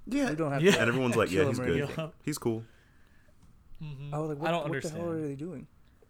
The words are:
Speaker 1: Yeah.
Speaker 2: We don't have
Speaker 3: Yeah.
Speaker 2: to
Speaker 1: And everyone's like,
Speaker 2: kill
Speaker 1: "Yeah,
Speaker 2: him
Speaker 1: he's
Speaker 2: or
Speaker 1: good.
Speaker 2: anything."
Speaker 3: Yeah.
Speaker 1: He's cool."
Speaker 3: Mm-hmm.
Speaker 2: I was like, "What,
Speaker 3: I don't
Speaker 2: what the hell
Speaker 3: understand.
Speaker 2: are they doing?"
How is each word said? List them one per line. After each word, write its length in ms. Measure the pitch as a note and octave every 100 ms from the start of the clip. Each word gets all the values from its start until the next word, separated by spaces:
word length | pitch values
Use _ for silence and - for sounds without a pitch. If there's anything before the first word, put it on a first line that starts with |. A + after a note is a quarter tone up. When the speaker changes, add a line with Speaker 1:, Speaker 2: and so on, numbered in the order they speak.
| -
Speaker 1:
Yeah. 240 | C#4 C4
Speaker 2:
We 60 | D#3
don't 160 | D3+
have 100 | C#3+
Speaker 3:
Yeah. 100 | F#3
Speaker 2:
to 80 | E3+
Speaker 1:
And 80 | A#2
everyone's 280 | B2+ B2+ A2+
like, 140 | F2+
Speaker 2:
kill 80 | F#2+
Speaker 1:
"Yeah, 40 |
Speaker 2:
him 40 | F#2
Speaker 1:
he's 100 | -
Speaker 2:
or 40 |
Speaker 1:
good. 120 | - -
Speaker 2:
anything." 160 | C#3 -
Speaker 3:
Yeah. 60 | D#3 -
Speaker 1:
He's 140 | D3 D3
cool." 260 | A#2+ A2 A2+ - _ _ - - - _ - - - -
Speaker 3:
Mm-hmm. 320 | D3+ C3+ C#3+
Speaker 2:
I 40 | D3
was 100 | D#3
like, 100 | C#3+
"What, 100 | D#3+
Speaker 3:
I 20 |
don't 160 | E3+ D3
Speaker 2:
what 140 | C#3
the 60 | E3
hell 100 | D#3+
Speaker 3:
understand. 240 | E3+ D#3+
Speaker 2:
are 20 | D3+
they 80 |
doing?" 320 | C#3 F3 C3+ - _ - _